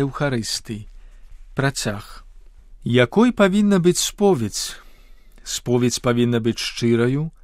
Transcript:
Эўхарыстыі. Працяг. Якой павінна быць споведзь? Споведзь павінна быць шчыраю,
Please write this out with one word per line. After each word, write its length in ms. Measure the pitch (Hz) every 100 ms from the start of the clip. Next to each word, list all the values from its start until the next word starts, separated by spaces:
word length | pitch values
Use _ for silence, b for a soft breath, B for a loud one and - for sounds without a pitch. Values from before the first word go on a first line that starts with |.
Эўхарыстыі. 840 | 139 - 147 127 104 - - 107 104 - - - - - - -
Працяг. 720 | 135 - - 104 - - - - - - - - -
Якой 460 | 120 123 - 247
павінна 460 | - 196 196 202 196
быць 160 | 175 175
споведзь? 800 | - - 202 160 107 - - - b b b b b b
Споведзь 560 | - - - 123 123 -
павінна 440 | 127 120 120 120 113
быць 160 | 110
шчыраю, 680 | - - 117 117 120 139 160 -